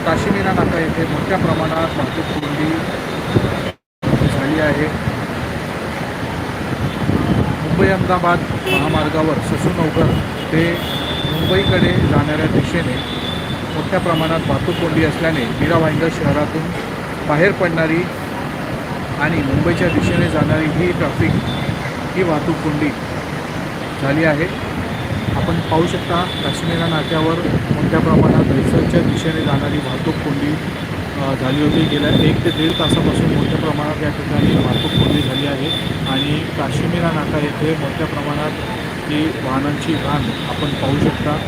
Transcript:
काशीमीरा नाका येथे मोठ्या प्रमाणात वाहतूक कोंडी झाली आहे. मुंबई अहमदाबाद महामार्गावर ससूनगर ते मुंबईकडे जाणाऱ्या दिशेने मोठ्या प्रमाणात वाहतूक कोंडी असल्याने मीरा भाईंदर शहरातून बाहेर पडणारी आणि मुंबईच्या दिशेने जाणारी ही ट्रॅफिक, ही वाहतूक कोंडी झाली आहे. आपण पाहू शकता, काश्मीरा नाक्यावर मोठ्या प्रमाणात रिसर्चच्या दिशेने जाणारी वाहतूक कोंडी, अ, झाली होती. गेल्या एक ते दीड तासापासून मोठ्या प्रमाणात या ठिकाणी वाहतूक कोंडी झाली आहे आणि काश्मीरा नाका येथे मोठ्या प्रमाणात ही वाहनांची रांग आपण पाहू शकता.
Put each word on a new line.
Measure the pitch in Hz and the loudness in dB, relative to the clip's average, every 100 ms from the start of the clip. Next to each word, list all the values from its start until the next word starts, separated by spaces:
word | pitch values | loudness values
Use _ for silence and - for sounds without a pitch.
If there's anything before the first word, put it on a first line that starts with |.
काशीमीरा | 170 160 202 196 190 | 0 0 2 2 2
नाका | 185 170 170 | 2 2 2
येथे | 160 160 | 0 0
मोठ्या | 160 143 - 190 | 0 -2 0 2
प्रमाणात | 165 160 156 160 165 - | 2 2 0 0 -2 -2
वाहतूक | 131 - | -2 -2
कोंडी | 151 151 147 147 156 160 156 - - - - - - - - - _ _ - 127 147 | -4 -4 -4 -2 0 0 -2 -6 -6 -6 0 0 2 -2 -6 -8 _ _ 0 2 2
झाली | 123 135 156 | 2 0 2
आहे. | 151 143 151 - - - - - - - - - - - - - - - - - - - - - - - - - - - | 2 2 0 -2 -4 -4 -6 -6 -4 -4 -6 -6 -6 -6 -6 -6 -6 -6 -6 -6 -6 -2 -2 0 0 2 2 2 2 0
मुंबई | 156 170 196 | 0 4 4
अहमदाबाद | 190 180 180 175 175 - - - | 4 2 2 2 2 0 -4 0
महामार्गावर | - 151 156 151 160 156 | 0 2 2 2 2 2
ससूनगर | 143 - - - - 160 160 165 - - - - | 0 0 0 0 0 0 4 4 2 0 -4 -2
ते | 160 170 170 - - - - - | 2 2 0 -2 -4 -4 -4 -2
मुंबईकडे | 156 160 185 196 185 175 | 0 2 2 4 4 4
जाणाऱ्या | 175 - 147 147 151 156 | 4 4 2 2 0 2
दिशेने | 139 139 170 160 127 - - - - - - - | 2 2 0 -2 -2 -4 -6 -4 -4 -4 -6 -4
मोठ्या | 151 147 185 | -4 -2 0
प्रमाणात | 175 160 160 160 151 | 2 2 2 0 0
वाहतूक | - - | 0 0
कोंडी | 170 170 156 | 0 0 2
असल्याने | 160 - 165 160 | 2 2 0 0
मीरा | 117 - 147 165 | -2 0 0 2
भाईंदर | 160 151 160 | 2 2 0
शहरातून | 160 147 147 147 160 160 - - - - - 156 | 0 0 0 0 -2 -4 -6 -6 -8 -8 -6 -2
बाहेर | 147 190 | 2 2
पडणारी | 185 175 160 160 165 180 - - - - - - - - - - - | 2 0 2 2 0 -2 -6 -8 -6 -6 -6 -6 -6 -6 -6 -6 -2
आणि | 151 165 | 0 0
मुंबईच्या | 139 - 170 170 180 | 0 2 2 2 2
दिशेने | - - 175 170 | 2 2 2 2
जाणारी | 156 151 156 | 2 2 2
ही | 156 147 180 | 2 2 0
ट्रॅफिक, | 175 151 - 151 - - - - - - - - 180 | 0 -2 2 2 2 0 -2 -2 -4 -6 -6 -4 0
ही | |
वाहतूक | 180 151 156 156 | 2 2 0 0
कोंडी | 156 147 147 117 - - - - - - - - - - | 0 0 0 -2 -6 -6 -6 -6 -6 -6 -6 -6 -8 -4
झाली | 135 147 | 0 2
आहे. | 160 147 180 - - - - - - - - | 2 2 0 -4 -4 -4 -4 -4 -4 -2 0
आपण | - - 165 | 0 0 0
पाहू | 156 160 175 | 2 2 2
शकता, | 180 - 170 175 156 | 0 -2 -2 -2 -2
काश्मीरा | 151 - 160 165 170 | -4 -2 -2 0 0
नाक्यावर | 156 143 160 160 165 170 156 - | 0 0 0 2 0 0 0 0
मोठ्या | - - 160 | 0 2 2
प्रमाणात | 160 151 - - - | 4 6 6 6 4
रिसर्चच्या | 131 - - - 170 | 2 4 2 4 2
दिशेने | - - 160 156 | 2 0 0 0
जाणारी | 147 139 147 147 | 0 0 0 -2
वाहतूक | 131 131 165 | -2 -2 -2
कोंडी, | - 151 143 143 156 - - - - - - | -2 -2 0 0 -2 -4 -6 -6 -6 -6 -4
अ, | 135 131 | -2 -2
झाली | 127 143 | 0 2
होती. | 147 165 | 2 4
गेल्या | 156 147 151 | 2 2 2
एक | - 156 - | 4 4 2
ते | 175 | 0
दीड | 151 160 | 0 0
तासापासून | 165 151 165 151 - 160 | 0 0 2 2 2 2
मोठ्या | - - 160 | 2 0 0
प्रमाणात | 160 147 151 - | 0 -2 -2 -2
या | 151 | -4
ठिकाणी | 143 147 147 - - | -4 -2 2 4 4
वाहतूक | - 143 156 | 2 0 0
कोंडी | 139 139 143 | 2 2 2
झाली | 135 135 143 | 0 0 -2
आहे | 135 151 156 - - - | -2 -2 -2 -4 -4 -2
आणि | 135 143 151 156 151 | -2 0 -2 -2 -4
काश्मीरा | 139 - 170 175 170 | -2 0 0 0 0
नाका | 160 143 151 | 0 -2 0
येथे | 147 - 151 156 | -2 0 0 0
मोठ्या | 139 - 156 | -2 -4 -4
प्रमाणात | 147 143 147 151 - - - - - - | -4 -2 -2 -2 -4 -6 -6 -6 -6 -4
ही | 151 156 | -2 0
वाहनांची | 127 131 131 143 147 160 | -2 -2 0 0 -2 -2
रांग | 147 135 147 139 - - | -2 0 0 0 -2 -4
आपण | - 147 | -2 -2
पाहू | 143 135 147 | 0 0 2
शकता. | 160 - 151 151 | 2 2 0 -2